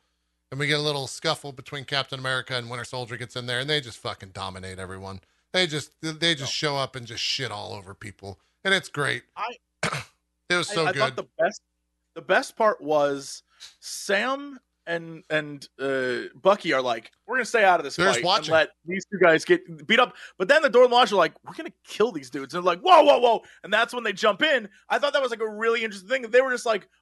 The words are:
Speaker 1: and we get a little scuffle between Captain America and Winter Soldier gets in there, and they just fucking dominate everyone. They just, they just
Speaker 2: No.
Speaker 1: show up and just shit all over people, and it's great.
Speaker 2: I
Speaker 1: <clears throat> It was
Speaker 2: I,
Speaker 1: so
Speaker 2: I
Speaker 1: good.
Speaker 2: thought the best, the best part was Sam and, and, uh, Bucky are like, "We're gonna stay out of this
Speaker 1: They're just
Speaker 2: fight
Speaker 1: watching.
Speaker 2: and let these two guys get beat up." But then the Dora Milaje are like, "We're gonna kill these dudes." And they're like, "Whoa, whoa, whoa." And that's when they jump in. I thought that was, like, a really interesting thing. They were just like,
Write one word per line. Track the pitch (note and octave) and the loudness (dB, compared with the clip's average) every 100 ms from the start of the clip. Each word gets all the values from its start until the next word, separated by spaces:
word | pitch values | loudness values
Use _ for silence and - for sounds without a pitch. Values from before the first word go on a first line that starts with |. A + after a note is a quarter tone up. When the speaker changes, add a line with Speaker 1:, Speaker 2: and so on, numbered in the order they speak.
| _ _ _ _ _ | _ _ _ _ _
Speaker 1:
and | C3+ | -8
we | D3 | -2
get | D3+ | -2
a | |
little | D3+ C#3+ C3 | -2 -4 -6
scuffle | - E3 D3+ C#3+ | -6 -4 -4 -6
between | C3 - C#3+ B2+ | -16 -14 -14 -6
Captain | C#3+ C3 C3+ | -6 -4 -6
America | C3 C3 A#2+ B2+ | -4 -4 -4 -8
and | A#2 | -6
Winter | A#2+ A2+ | -10 -10
Soldier | B2+ A#2 A#2 | -10 -10 -10
gets | B2 B2+ | -10 -10
in | B2 | -6
there, | B2 | -6
and | C#3 | -2
they | D3+ | -2
just | A#2 - | -4 -10
fucking | A#2 G2 F#2+ | -10 -10 -14
dominate | F#2+ F#2+ F#2 F#2+ F#2 | -10 -10 -10 -12 -12
everyone. | F#2 F#2+ F#2+ G2 _ _ _ | -12 -12 -14 -16 _ _ _
They | F3+ F3+ | -2 -2
just, | D3 - _ | -4 -10 _
they | D#3+ D#3 E3+ D3+ | -12 -4 -2 -2
just | C3 - | -4 -4
Speaker 2:
No. | D3+ | -4
Speaker 1:
show | C#3 | -4
up | C3 C3 | -6 -8
and | A2+ | -14
just | A2+ | -8
shit | - - B2 | -6 -4 -6
all | G#2 G#2 | -8 -10
over | G#2 F2+ | -12 -14
people, | G2 G#2+ - G2 F#2+ _ _ | -16 -16 -14 -14 -16 _ _
and | F#3+ | -2
it's | F#3+ - | -2 -2
great. | - C3 B2 _ - | -6 -4 -4 _ -12
Speaker 2:
I | A3 A#3+ _ - | -12 -12 _ -8
Speaker 1:
<clears throat> | - C3+ - _ _ _ - | -6 -6 -10 _ _ _ -4
It | F3 | -2
was | D#3+ | -2
Speaker 2:
I, | |
Speaker 1:
so | F#3+ E3 | -2 -2
Speaker 2:
I | |
Speaker 1:
good. | D#3+ | 0
Speaker 2:
thought | - C3 | -2 -2
the | - - | -12 -2
best, | E3+ - _ _ _ _ _ E3 | -2 -2 _ _ _ _ _ -16
the | |
best | E3+ G3+ C4+ - | 0 0 0 0
part | A3 - | 0 0
was | C#3+ D3+ C#3+ C#3 C3+ - _ _ - _ | 0 2 2 0 -8 -16 _ _ -20 _
Sam | - - - G3+ A#3+ C#4 C#4+ C4+ _ _ - | -14 -12 -2 0 0 -4 -8 -16 _ _ -8
and, | E3+ E3 D#3+ - | -8 -8 -16 -4
and, | D#3 D3 C#3+ - - | -4 -4 -12 -16 -8
uh, | C3+ C3+ B2+ A#2+ G2 C3+ | -4 -2 -2 -4 -6 0
Bucky | F#3+ G3+ E3 | 2 2 2
are | C3+ | 0
like, | B2+ A2+ - _ - | 0 -4 -6 _ -6
"We're | B3+ | -4
gonna | A3+ | 0
stay | A#3 | 4
out | G3 F3 | 6 4
of | C#3 | 2
this | - | 0
Speaker 1:
They're | D#3 | 2
just | F#3 | 2
Speaker 2:
fight | F3 | 2
Speaker 1:
watching. | G3+ D#3 | 0 2
Speaker 2:
and | D#3+ | 2
let | D3+ _ D#3 | 2 _ -8
these | F#3+ - | -8 -6
two | F#3+ | 2
guys | F3+ D#3+ E3 | 4 4 4
get | F3 F3 D#3+ C#3+ | 0 0 -16 0
beat | A#3 | 2
up." | A#3 - - - | 2 0 -20 -6
But | F#3 | 4
then | D4 | 4
the | D4 | 6
Dora | A#3+ B3 | 6 6
Milaje | A#3+ A#3 | 6 4
are | G3 | 4
like, | D#3+ - - | 2 0 -20
"We're | |
gonna | - D#4+ _ - | -14 -14 _ -16
kill | - A3+ | -2 -2
these | E3 B2+ | -2 -10
dudes." | C#3+ C3 | -10 -8
And | E3 F3+ | -2 0
they're | F3 | 2
like, | |
"Whoa, | E4 E4+ | 8 8
whoa, | D4 B3+ | 10 6
whoa." | A#3+ G#3+ - - | 6 2 -2 -20
And | E3 | -2
that's | G#3 A3+ | 0 0
when | B3 | -2
they | A3+ | -4
jump | G3 A3 F#3+ | 0 2 2
in. | D4+ C4 G3+ _ - | 2 2 -2 _ -4
I | A3+ | 0
thought | C#4+ | 2
that | C#4+ | 0
was, | C4 | -2
like, | A3+ | -2
a | A3 | -6
really | G#3 A3+ A#3 A3+ | -2 0 0 -2
interesting | G3 F#3 | -8 -6
thing. | C4 A#3 | -4 2
They | B3 | 4
were | C4 | 4
just | B3 A#3+ | 0 -2
like, | G#3 - _ | -4 -4 _